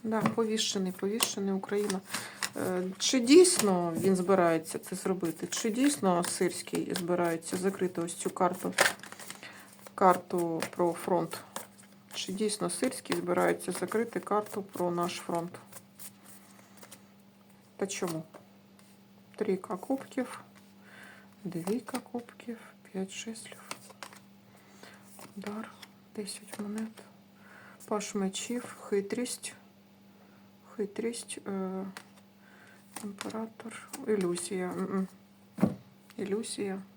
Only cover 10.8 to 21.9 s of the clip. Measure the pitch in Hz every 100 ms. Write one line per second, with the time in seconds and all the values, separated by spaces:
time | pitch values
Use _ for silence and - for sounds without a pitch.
10.8 | 175 165 - 175 165 - - - - -
11.8 | - - - - - 190 214 208 175 -
12.8 | 254 - - 170 175 180 175 175 - 180
13.8 | 180 214 226 180 - 208 208 214 196 -
14.8 | 180 175 175 - - 170 170 - - -
15.8 | - - - - - - - - - -
16.8 | - - - - - - - - - -
17.8 | 196 - 185 160 160 - - - - -
18.8 | - - - - - - 208 190 - 190
19.8 | - 269 - - 247 - - - - -
20.8 | - - - - - - 185 170 170 233
21.8 | -